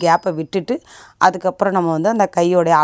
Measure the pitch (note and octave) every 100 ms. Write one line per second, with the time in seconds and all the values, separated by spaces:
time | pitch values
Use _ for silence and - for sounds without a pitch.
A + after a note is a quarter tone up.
0 | E3 F3 F#3+ D#3+ D#3 G3 E3+ C#4 - -
1 | - - F3+ F3+ F#3 F3 G3 F#3 E3+ D#3+
2 | F#3 A3+ F#3+ F3 F3 F3+ E3 D#3+